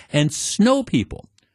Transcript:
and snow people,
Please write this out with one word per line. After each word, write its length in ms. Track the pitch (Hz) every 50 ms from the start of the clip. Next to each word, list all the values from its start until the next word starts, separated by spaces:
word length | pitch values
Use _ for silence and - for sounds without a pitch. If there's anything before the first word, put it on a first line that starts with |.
| - - -
and 200 | 147 147 151 -
snow 520 | - - - - - 202 247 269 277 247
people, 440 | - - 123 95 - - - - _ _ _ _ _ _